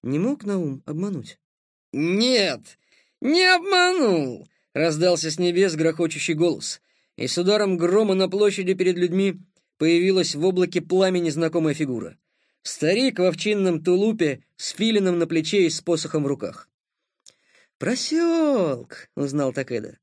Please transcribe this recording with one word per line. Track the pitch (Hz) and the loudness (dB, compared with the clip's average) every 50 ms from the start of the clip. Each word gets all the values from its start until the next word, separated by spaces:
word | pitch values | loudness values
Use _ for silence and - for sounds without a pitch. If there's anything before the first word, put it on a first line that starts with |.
| - | -6
Не | 123 135 151 | -4 -4 -2
мог | 190 247 294 285 202 | -2 -2 -4 -4 -6
Наум | 202 202 190 170 143 135 135 _ | -6 -4 -4 -4 -6 -8 -10 _
обмануть?» | - 151 156 190 208 196 139 107 - - _ _ _ _ _ _ _ _ _ _ _ | -10 -8 -6 -6 -6 -6 -8 -10 -14 -20 _ _ _ _ _ _ _ _ _ _ _
«Нет, | - 131 156 170 185 202 233 254 254 226 196 170 131 107 - - - _ _ _ _ _ _ _ _ _ | -6 -4 -2 0 0 0 2 2 2 2 2 0 -2 -6 -12 -20 -20 _ _ _ _ _ _ _ _ _
не | - 254 311 359 370 | -2 0 2 4 4
обманул!» | 370 370 349 349 392 381 359 359 359 370 370 285 220 185 160 143 127 120 - - _ _ _ _ _ _ | 4 4 2 2 2 2 4 4 4 4 2 2 2 2 2 0 -2 -6 -10 -16 _ _ _ _ _ _
раздался | 139 156 170 156 151 170 185 175 156 156 160 | 0 0 0 0 2 2 2 2 2 -2 -6
с | 151 156 | -2 0
небес | 180 175 175 175 196 190 160 | 0 0 2 2 2 2 2
грохочущий | 151 160 165 160 160 175 160 - 156 - - 160 | 0 0 0 2 0 -2 -2 -2 -4 -4 -4 0
голос, | 151 170 175 139 - - - - - _ _ _ _ _ _ _ | 2 2 0 0 -2 -8 -12 -12 -12 _ _ _ _ _ _ _
и | - 123 | -8 -6
с | 127 - | -4 -2
ударом | 175 180 185 208 214 208 196 185 | 0 2 2 2 2 2 0 0
грома | 165 170 175 185 208 220 208 190 | 0 0 2 4 2 2 2 2
на | 190 190 180 | 2 0 0
площади | 185 202 208 202 196 202 190 180 185 | 2 2 2 2 2 0 -2 -2 -2
перед | 185 185 180 180 | 0 0 0 2
людьми | 170 175 175 170 190 196 196 165 - - _ _ _ _ _ _ | 0 -2 0 0 0 0 0 -2 -6 -16 _ _ _ _ _ _
появилась | _ 156 160 170 170 180 190 190 185 170 - - | _ 2 2 4 4 4 2 2 2 0 -2 -2
в | 147 160 | 0 0
облаке | 190 185 180 180 170 180 180 | 0 2 2 0 0 -2 -6
пламени | 160 160 180 185 190 190 185 180 170 160 | -2 0 2 2 2 2 2 0 -2 -2
знакомая | 139 160 165 160 160 175 160 156 143 | -2 -2 -2 0 0 0 0 0 0
фигура. | 156 156 135 123 113 95 82 - _ _ _ _ _ _ _ _ _ | -2 -4 -4 -4 -6 -8 -10 -16 _ _ _ _ _ _ _ _ _
Старик | _ - - - 151 156 190 233 262 262 220 | _ -14 -8 -2 0 0 2 2 2 0 0
в | 180 180 | 2 0
овчинном | 185 175 185 - 208 214 202 190 185 175 156 160 | 0 0 0 -2 -2 0 2 2 0 0 0 0
тулупе | 180 180 185 202 226 214 220 175 147 135 - _ _ _ | 0 2 2 2 0 0 0 0 -2 -2 -4 _ _ _
с | - - - | -14 -12 -12
филином | - - 220 226 220 208 196 185 180 | -6 -2 0 0 2 2 2 2 0
на | 170 170 | 0 -2
плече | 165 165 160 156 156 214 202 180 | 0 0 -2 -2 0 2 2 2
и | 160 | 2
с | 156 - | 0 -4
посохом | - - 170 156 - 156 - 156 143 | -2 -2 -2 -2 -2 -4 -4 -2 -2
в | |
руках. | 139 139 - 107 - - - - _ _ _ _ _ _ _ _ _ _ _ _ - _ _ _ _ _ _ _ _ _ _ | -2 -4 -4 -6 -10 -10 -14 -20 _ _ _ _ _ _ _ _ _ _ _ _ -20 _ _ _ _ _ _ _ _ _ _
«Просёлк!» | - 190 247 254 - - 311 320 339 339 330 330 311 294 277 226 180 156 131 120 - _ - - - _ _ | -4 -4 -2 -4 -4 -2 0 0 2 2 2 2 2 2 2 2 2 0 -2 -4 -8 _ -20 -20 -20 _ _
узнал | - 143 139 135 147 139 131 | -6 -6 -2 -2 -2 -2 -2
Такеда. | 120 139 131 - 123 110 107 110 - _ | -2 -4 -6 -4 -6 -6 -6 -8 -18 _